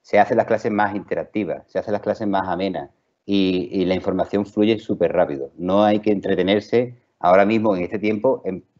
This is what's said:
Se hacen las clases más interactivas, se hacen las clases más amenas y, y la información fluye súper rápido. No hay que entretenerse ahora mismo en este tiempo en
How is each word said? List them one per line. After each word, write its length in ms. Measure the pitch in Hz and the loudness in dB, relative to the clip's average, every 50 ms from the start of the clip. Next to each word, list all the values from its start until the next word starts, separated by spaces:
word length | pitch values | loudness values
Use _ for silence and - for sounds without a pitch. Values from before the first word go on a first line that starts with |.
Se 180 | _ - - 101 | _ 0 2 2
hacen 200 | 101 - 127 113 | 4 4 2 0
las 80 | 107 | 2
clases 260 | - 113 107 - 120 | 0 -2 -2 0 -2
más 240 | 107 101 104 101 101 | 0 0 0 0 -2
interactivas, 680 | 101 90 - 113 85 80 - _ 110 101 82 73 69 - | -6 -6 -6 -6 -6 -6 -6 _ -4 -4 -4 -6 -8 -10
se 120 | _ _ 95 | _ _ -6
hacen 140 | - - | -4 -4
las 80 | 101 98 | -4 -4
clases 260 | - 107 101 - 113 | -2 -4 -4 -2 -2
más 220 | 101 98 95 92 92 | -2 -2 -2 -2 -2
amenas 420 | 90 87 95 98 90 78 - - _ _ _ _ _ _ _ | -4 -2 -4 -4 -4 -6 -10 -12 _ _ _ _ _ _ _
y, 420 | - 101 98 95 92 92 90 - - | -2 0 2 2 2 0 0 -2 -2
y 140 | - 98 90 | -2 -2 0
la 100 | 90 92 | 0 0
información 520 | 90 - 98 92 92 - - - 101 101 | 0 -2 -2 -2 -2 -2 -2 -2 -4 -4
fluye 320 | 98 - 107 107 107 113 107 | -2 0 0 2 2 2 0
súper 340 | - - 104 - 87 82 | -2 -6 -2 0 0 0
rápido. 380 | 82 82 85 76 73 67 69 - _ - | 2 2 0 0 -2 -8 -8 -12 _ -8
No 260 | 87 90 95 101 104 | -4 0 2 4 4
hay 140 | 107 107 107 | 4 2 2
que 140 | 104 107 | 2 0
entretenerse 840 | 104 95 90 95 98 87 90 92 101 104 98 - - 117 123 123 123 _ _ _ _ _ | -2 0 0 -2 0 0 2 2 2 0 0 0 0 0 0 -2 -8 _ _ _ _ _
ahora 260 | - 85 92 98 101 | 2 4 6 6 6
mismo 320 | 101 - 110 107 110 98 | 4 2 2 2 0 0
en 60 | 90 | 0
este 160 | 87 85 - 104 | -2 -4 -6 -4
tiempo 420 | 95 104 110 107 107 131 131 123 - | -2 -2 -2 0 0 0 0 0 -4
en 200 | 190 185 175 _ _ _ | -8 -8 -8 _ _ _